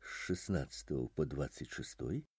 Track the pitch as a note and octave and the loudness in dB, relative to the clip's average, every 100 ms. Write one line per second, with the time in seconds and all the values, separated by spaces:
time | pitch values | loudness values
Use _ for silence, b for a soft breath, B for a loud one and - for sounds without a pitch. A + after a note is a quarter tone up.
0 | - - - F2+ - F2+ C2+ - - C#2 | -2 -6 0 0 2 2 2 -4 -2 0
1 | B1 - D2+ C#2+ C2+ - - - - - | 0 2 2 2 0 -2 -8 -6 -6 -4
2 | - B2+ - | 0 0 -2